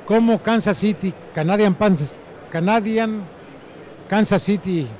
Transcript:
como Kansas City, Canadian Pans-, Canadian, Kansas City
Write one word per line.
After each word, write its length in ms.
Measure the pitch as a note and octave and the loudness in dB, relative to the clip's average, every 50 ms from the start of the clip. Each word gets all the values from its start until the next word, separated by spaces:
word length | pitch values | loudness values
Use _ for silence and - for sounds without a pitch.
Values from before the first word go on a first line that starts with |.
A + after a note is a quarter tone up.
| - | -2
como 380 | - G3+ A3+ A#3 A#3 A3+ F#3+ | 2 2 4 4 4 2 2
Kansas 340 | - G#3+ A#3 A3+ - G#3 F#3+ | 0 0 0 0 0 0 -2
City, 380 | - F#3+ G#3+ G3+ - - F#3+ D#3 - - - | 0 0 -2 -2 -2 -4 -6 -6 -8 -18 -12
Canadian 440 | - D#3+ D3+ E3+ G3 G#3 G#3+ G3+ F#3 | -6 -4 -2 0 2 2 4 2 2
Pans-, 420 | - G#3+ G#3 F#3+ C#3+ D3+ C3+ - - - - - - - - | 2 2 2 2 2 -2 -6 -8 -14 -18 -20 -20 -20 -18 -8
Canadian, 720 | - E3 E3+ G3 A3 A#3 G3+ A3 A3 A3 A3+ A3 A3 G#3+ F#3 D3+ - - - - - - - - - - - - - - - - | -6 -2 0 0 0 0 0 0 -2 -2 -2 -2 -4 -8 -10 -12 -16 -20 -20 -20 -20 -20 -20 -20 -20 -20 -20 -20 -20 -20 -8 -2
Kansas 340 | F#3+ G#3+ G#3+ - G3+ F#3 | 0 2 2 2 2 0
City 460 | - - G3+ F#3 - F#3+ F#3 E3 C#3+ A2+ G#2+ | 2 0 -2 -2 -2 -2 -2 -2 -4 -6 -10